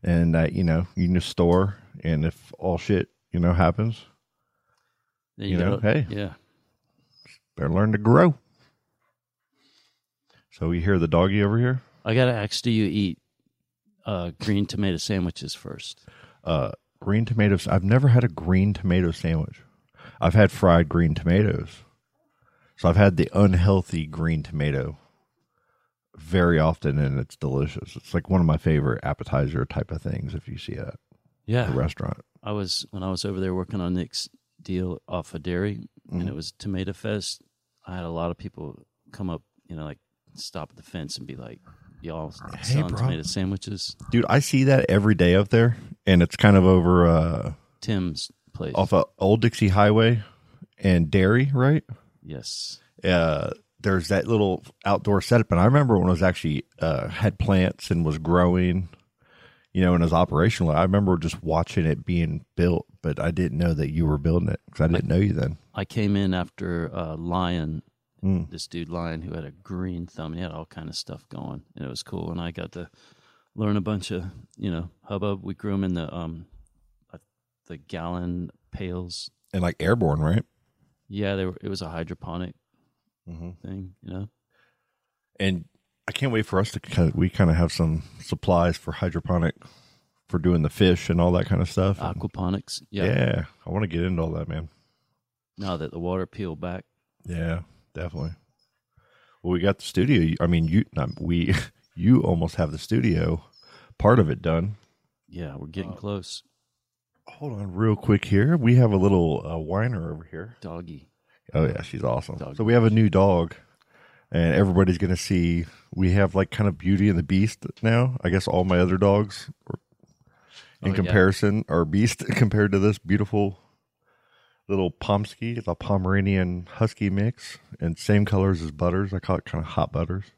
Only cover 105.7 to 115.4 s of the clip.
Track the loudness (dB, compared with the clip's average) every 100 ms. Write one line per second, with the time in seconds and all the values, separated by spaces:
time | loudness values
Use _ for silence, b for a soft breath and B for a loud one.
105.7 | -12 -10 -10 -8 -10 -10 -18 _ _ _
106.7 | _ _ _ _ _ -20 -14 -12 -10 -10
107.7 | 0 2 2 2 2 4 2 4 4 6
108.7 | 6 6 6 6 4 4 0 -4 -8 -4
109.7 | -2 -2 -4 -8 -10 -12 -14 -14 -14 -14
110.7 | -12 -14 -18 _ _ _ _ _ 0 0
111.7 | -2 -8 -6 -4 -4 -6 -12 -12 -4 4
112.7 | 6 6 6 4 6 4 4 0 -6 b
113.7 | b b b b b b 0 2 4 4
114.7 | 4 4 2 0 -2 0 0